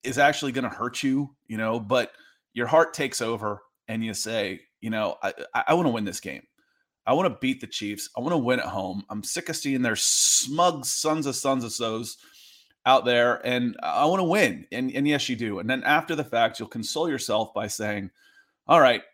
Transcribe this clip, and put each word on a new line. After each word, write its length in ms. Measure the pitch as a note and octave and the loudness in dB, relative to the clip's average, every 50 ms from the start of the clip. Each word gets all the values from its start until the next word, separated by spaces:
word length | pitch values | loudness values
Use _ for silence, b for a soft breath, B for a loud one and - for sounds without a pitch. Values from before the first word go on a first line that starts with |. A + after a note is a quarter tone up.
| _ | _
is 140 | B2+ C3 C3 | -6 0 4
actually 340 | C#3+ C#3+ D3+ - - C#3 B2 | 4 4 4 2 -2 -4 -2
gonna 160 | C3+ B2+ A#2+ | -2 -4 -4
hurt 340 | - - A2+ A#2+ - - - | -4 -4 -6 -6 -6 -2 -2
you, 320 | C#3 C3 C#3 C#3+ C#3 _ _ _ _ | 0 0 0 -2 -4 _ _ _ _
you 100 | A2+ G#2+ | -6 -4
know, 220 | A2 A2 A2+ A#2 | -2 0 -2 -2
but 320 | A2 G2+ B2+ B2+ A#2 - _ b b b b b b _ _ | -2 2 2 2 2 0 _ b b b b b b _ _
your 140 | A#2 A#2+ A#2 | -4 -2 4
heart 260 | - D#3 E3 D#3+ - | 6 4 4 4 2
takes 280 | - C#3+ C3 - - | -4 -4 -4 -2 -4
over 400 | A#2+ A2+ A#2 G#2+ G#2+ G#2+ G#2 G2+ _ _ _ _ _ - | -2 -2 -2 -2 -4 -4 -6 -6 _ _ _ _ _ -6
and 160 | A2+ A2 A2+ | -4 -4 -4
you 80 | A2 G#2 | -4 -4
say, 480 | - - A2 A2+ A2+ G#2 G2 F#2+ F#2+ _ _ _ _ | -6 -6 -2 -2 -2 -2 -2 -4 -8 _ _ _ _
you 100 | - A2+ | -8 -4
know, 280 | A2 A2 G#2+ G2 - - | -2 -2 -2 -2 -2 -2
"I, 120 | - G2 - - - - - | -4 -4 -4 -6 -12 -6 -2
I, 100 | A#2+ - - | -2 2 2
I 40 | D#3+ | 2
wanna 160 | F3 F3 D3 | 2 4 2
win 160 | A#2 A#2 G#2 | 0 0 -4
this 140 | G2+ - - | -4 -6 -8
game. 220 | - F2 C#2 B1 - _ _ _ _ _ _ _ _ _ _ _ _ | -10 -10 -12 -12 -14 _ _ _ _ _ _ _ _ _ _ _ _
I 80 | - B2 | 0 2
wanna 240 | D3+ F#3 F3+ - - | 2 2 0 0 -2
beat 220 | - C3 C3 C3 | -4 -4 -4 -4
the 60 | - A2 | -8 -10
Chiefs. 420 | - - A2 G2+ G#2 G2+ - - _ - | -10 -8 -6 -6 -6 -8 -10 -10 _ -6
I 20 | |
wanna 180 | B2 D3 F3 D#3 | -4 -2 0 0
win 220 | B2 A#2+ B2+ B2 | 2 2 0 0
at 60 | - | -2
home. 400 | - - G#2 F#2+ F#2 F#2 G2+ G2 _ | -4 -4 -6 -6 -4 -6 -8 -10 _
I'm 140 | A2 G#2+ G2+ | -12 -10 -8
sick 240 | - - E3+ E3+ - | -6 -8 -8 -6 -6
of 60 | D#3+ | -8
seeing 260 | - - C#3+ C#3 C3 | -6 -4 -2 -2 0
their 140 | B2 A#2+ A2 | 0 0 0
smug 920 | G2+ - - - - - - - - - C3 C#3 D#3+ F3 F3+ E3 C#3+ C3 | 0 0 0 2 4 4 6 6 4 4 2 0 2 4 4 2 0 -4
sons 400 | - - - - D#3 D#3 D#3+ D3+ C#3 | -6 -4 -2 0 0 0 0 0 -2
of 80 | B2+ - | -4 -2
sons 260 | - C#3 C3+ C3 A#2+ | 0 0 0 0 0
of 80 | A2+ | -4
so's 460 | - - A#2+ A2+ A2 A2+ A#2+ - - B B B B B B B B B B B B B _ | -6 -4 -4 -2 -2 -4 -6 -8 -12 B B B B B B B B B B B B B _
out 200 | B2+ C3 C3+ G2+ | 6 6 6 6
there, 400 | A#2+ B2 A#2+ A#2+ A#2+ B2 - - | 4 4 4 4 4 2 0 0
and 320 | A#2+ B2 B2 B2 A#2+ G#2+ - - | -2 0 0 0 -2 -4 -4 -6
I 220 | D#2+ D2+ F#2+ C#3 | -2 0 2 2
wanna 180 | D#3 F3+ F#3+ F#3 | 2 2 2 2
win." 400 | E3+ F3 G#3+ F#3+ B2 F2+ C#2+ - _ | 2 4 4 4 2 0 -4 -10 _
And, 200 | - A2+ B2+ C3 | -6 -4 -4 -4
and 160 | - C3 C#3 D3 | -2 -2 0 2
yes, 220 | D3 C#3+ - - | 0 0 0 -2
you 60 | B2+ | -4
do. 240 | A2 A#2+ A2 G2+ F#2+ | -4 -4 -4 -4 -4
And 100 | F#2 A2 | -2 -2
then 140 | C3 C3 - | -4 -2 2
after 320 | A#2 D3 D#3 E3 - E3 | 2 2 2 2 -2 -4
the 80 | D3+ C#3+ | -4 -4
fact, 360 | - - A#2 A#2 A2 A2+ - | -2 2 2 2 2 2 -2
you'll 80 | A2 G2+ | -10 -8
console 400 | - A#2 G#2+ - - D3+ E3 F3 | -8 -8 -8 -6 -4 -2 -2 -2
yourself 460 | D3 C3 - - A2 G#2+ A2 G#2+ _ | -2 -4 -2 -2 -2 -2 -2 -2 _
by 140 | G#2 G#2 G#2+ | -6 -6 -6
saying, 420 | - - A2 G#2+ G#2 G2+ G2 F#2+ b b b b b b b b b b _ - | -6 -6 -4 -4 -4 -4 -6 -10 b b b b b b b b b b _ 4
"All 140 | C#3 C3+ | 6 6
right 220 | C3 B2+ A#2+ G#2 - _ | 8 6 4 2 -2 _